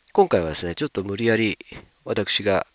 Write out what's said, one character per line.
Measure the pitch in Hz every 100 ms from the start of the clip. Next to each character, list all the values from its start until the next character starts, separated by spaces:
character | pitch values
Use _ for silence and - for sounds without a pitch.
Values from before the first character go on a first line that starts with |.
| _
今 | - -
回 | 101
は | 80
で | 78
す | 87
ね、 | 85
ち |
ょ | 151
っ |
と | -
無 | 98 98
理 | 117
や | 110
り | 110 - - - - _
私 | - 110 101 -
が | 101 95 -